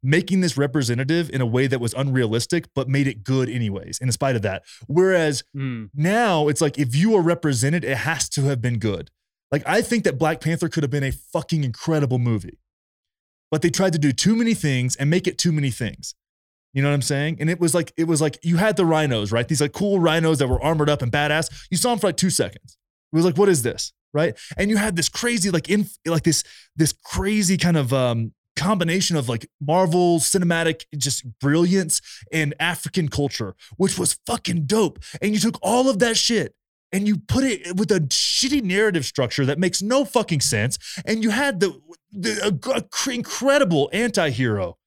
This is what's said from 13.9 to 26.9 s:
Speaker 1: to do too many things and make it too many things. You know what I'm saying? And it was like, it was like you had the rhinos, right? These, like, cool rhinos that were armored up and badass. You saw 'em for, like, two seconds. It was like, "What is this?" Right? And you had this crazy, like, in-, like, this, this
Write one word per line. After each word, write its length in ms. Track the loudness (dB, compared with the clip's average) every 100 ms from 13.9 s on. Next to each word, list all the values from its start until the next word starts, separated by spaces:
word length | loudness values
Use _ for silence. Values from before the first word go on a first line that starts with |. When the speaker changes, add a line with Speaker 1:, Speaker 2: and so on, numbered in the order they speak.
Speaker 1:
to 60 | 2
do 120 | 0
too 240 | 2 2 2
many 180 | 2 0
things 400 | 0 0 -2 -2
and 140 | 0
make 180 | 0 0
it 100 | -2
too 140 | 0
many 180 | 0 -2
things. 440 | -2 -6 -8 -16 -18 _ _ _ _ _
You 80 | -2
know 80 | 0
what 60 | 0
I'm 60 |
saying? 340 | 0 -2 -2 -2
And 100 | -4
it 100 | 0
was 140 | 2 2
like, 180 | -2 -4
it 80 | 0
was 140 | 2
like 200 | 0 -2
you 160 | -2 2
had 200 | 2 2
the 80 | 2
rhinos, 460 | 4 2 0 0
right? 160 | 0 0
These, 140 | 0
like, 120 | 0
cool 260 | 0 0 2
rhinos 400 | 4 4 2 2
that 80 | 2
were 140 | 2
armored 280 | 0 0 2
up 120 | 0
and 100 | 0
badass. 560 | 0 0 0 -2 -8 -6
You 80 | 0
saw 140 | 0
'em 80 | 2
for, 80 | 0
like, 100 | 0
two 120 | 0
seconds. 460 | 0 -2 -4 -20 _ _ _ _
It 40 | 2
was 100 | 2
like, 120 | 4
"What 100 | 4
is 120 | 4
this?" 320 | 0 -4 -10 _ _
Right? 240 | -2 -2 -2 -14 -4
And 120 | 0
you 80 | 2
had 180 | 0 0
this 140 | -2
crazy, 400 | -2 -2 0 2
like, 180 | 0 2
in-, 180 | 0 0 -6 -2
like, 180 | 0
this, 200 | 2 0 -2 -14 _ 0
this 160 | 0